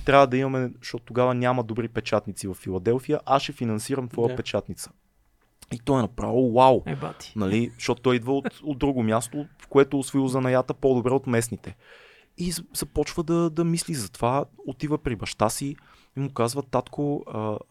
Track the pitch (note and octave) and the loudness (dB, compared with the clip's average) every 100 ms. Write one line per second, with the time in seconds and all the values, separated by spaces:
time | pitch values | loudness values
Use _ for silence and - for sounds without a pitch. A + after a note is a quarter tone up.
0 | - C#3 C3+ B2+ C3+ C3 B2 - - B2 | 4 6 6 4 0 0 -4 -6 -12 -12
1 | - A#2+ B2+ B2 B2 B2+ A2+ A2+ A2+ A2+ | -4 0 2 2 2 0 -2 -4 -4 -4
2 | - G#2+ - F#2 G2 F2+ F#2+ F#2 G2 B2+ | 0 -2 -2 -8 -8 -8 -6 -2 0 0
3 | C3+ D3 - C#3 - C#3+ A#2+ G#2+ - C3+ | 0 -2 2 0 0 -4 -2 -2 -2 -4
4 | B2 - A#2 B2+ - G2+ - F#2 - _ | -4 0 0 0 -4 -4 -4 -10 -14 _
5 | _ _ _ _ _ _ - A#2+ - C3+ | _ _ _ _ _ _ -14 -8 0 0
6 | A2 - G#2 A#2+ B2+ A#2 C3 A#2 - C#3+ | 0 -4 -2 2 2 6 6 6 0 -8
7 | D#3+ - - A2 F#2+ A2 A#2+ - - A#2+ | -8 -12 -12 -4 0 0 0 -4 -4 0
8 | C3 B2 A#2 C#3 C3+ - D3+ C3 C#3+ C3 | 2 2 0 -2 -2 -8 -8 -2 0 2
9 | A2 A2 - D3 C#3+ - - C#3 C#3 C#3 | 2 2 0 -8 -10 -14 2 4 4 2
10 | C3 C#3 C3 C3 B2+ B2+ B2+ C#3+ C3+ B2+ | 0 0 0 0 2 2 0 0 2 4
11 | A#2+ C3+ C3 A#2 A#2 - - - - - | 2 0 2 0 0 -6 -12 -18 -20 -20
12 | - - _ - F3+ E3+ - - D#3 - | -20 -20 _ -8 -6 -6 -8 -8 -6 -4
13 | D3 - D#3+ E3+ E3+ D#3+ E3+ E3+ - D3 | -4 -2 0 2 2 0 0 0 -2 -6
14 | G2 - A#2 C#3 - - G4 - D3 D3+ | -6 -2 0 0 -2 -10 -12 -6 -2 -2
15 | C#3 G#2 - - G#2+ - C#3 D#3 _ - | -2 -4 -6 0 0 0 -6 -10 _ -20
16 | _ C3+ C#3 C#3 A#2 C#3 C#3 B2+ - - | _ -6 -4 0 -2 -2 -2 -2 -2 -4
17 | D3 D3 - A2 G#2+ G#2+ - | -2 -4 -6 -6 -4 -6 -8